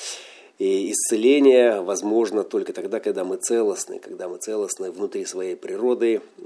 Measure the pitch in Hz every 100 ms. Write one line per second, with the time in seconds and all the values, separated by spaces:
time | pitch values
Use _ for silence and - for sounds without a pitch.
0 | - - - - - - 98 95 92 104
1 | - 107 120 143 135 127 120 104 90 92
2 | 104 110 110 107 92 104 98 85 95 107
3 | 107 95 92 95 - 117 104 92 - 92
4 | - 90 90 90 - 107 98 - 92 87
5 | 98 101 90 92 92 90 - 95 123 113
6 | 117 107 - -